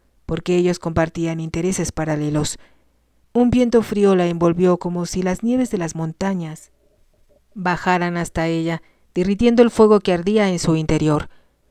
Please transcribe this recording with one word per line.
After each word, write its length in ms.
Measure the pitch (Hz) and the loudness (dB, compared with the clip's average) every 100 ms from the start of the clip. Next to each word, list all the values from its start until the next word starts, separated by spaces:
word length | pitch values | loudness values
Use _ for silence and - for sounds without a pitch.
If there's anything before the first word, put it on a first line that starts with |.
| _ _ - | _ _ -8
porque 300 | 165 - 180 | -6 -2 0
ellos 200 | 180 175 | 0 -2
compartían 600 | 170 160 160 - 165 160 | -4 -2 -2 -2 -6 -4
intereses 520 | 160 165 175 190 160 | -6 -4 -4 -4 -6
paralelos. 680 | - 156 151 151 151 147 - - _ _ _ _ _ _ | -6 -4 -4 -2 -2 -4 -8 -16 _ _ _ _ _ _
Un 160 | 233 247 | 0 2
viento 320 | 240 240 233 | 2 4 2
frío 340 | 214 208 202 185 | 2 2 4 4
la 120 | 175 | 2
envolvió 500 | 170 175 170 185 180 | 2 0 2 2 2
como 280 | 180 175 170 | -2 -6 -6
si 160 | 185 | -4
las 180 | 180 185 | -4 -4
nieves 300 | 233 254 247 | -2 0 -2
de 60 | 202 | -4
las 180 | 165 160 | -6 -6
montañas 760 | 160 - 190 190 165 156 - _ _ _ _ _ _ _ _ | -6 -4 -4 -4 -6 -12 -20 _ _ _ _ _ _ _ _
bajaran 640 | 220 180 175 - 180 175 175 | -6 -4 -2 0 0 0 -4
hasta 300 | 170 - 165 | -4 -4 -2
ella, 340 | 165 165 165 _ _ _ - | -2 -2 -6 _ _ _ -4
derritiendo 480 | 180 202 240 233 | -2 2 2 6
el 80 | 233 | 4
fuego 280 | - 214 214 | 6 6 6
que 140 | 196 | 2
ardía 360 | 175 170 214 202 | -2 0 0 2
en 100 | 175 | 0
su 160 | - 160 | 0 0
interior. 540 | 156 156 151 151 - - _ _ _ | 0 0 2 0 -4 -16 _ _ _